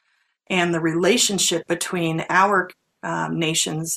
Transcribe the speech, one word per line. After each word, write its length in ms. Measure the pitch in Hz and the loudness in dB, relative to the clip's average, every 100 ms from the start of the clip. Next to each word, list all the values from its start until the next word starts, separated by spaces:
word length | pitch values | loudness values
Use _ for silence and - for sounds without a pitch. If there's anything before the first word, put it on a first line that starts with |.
| _ _ _ _ _ | _ _ _ _ _
And 260 | 190 175 | 0 0
the 60 | 170 | 0
relationship 880 | 160 165 175 240 - 196 - 170 - | 0 2 2 4 2 0 0 0 -2
between 560 | 170 - 180 165 160 - | -4 -2 -2 -2 -2 0
our, 400 | 175 196 196 180 - _ _ | 2 4 2 0 -8 _ _
um, 360 | 170 165 160 165 | -6 -4 -4 -2
nations 580 | 160 160 - 156 165 | -2 0 -2 -4 -6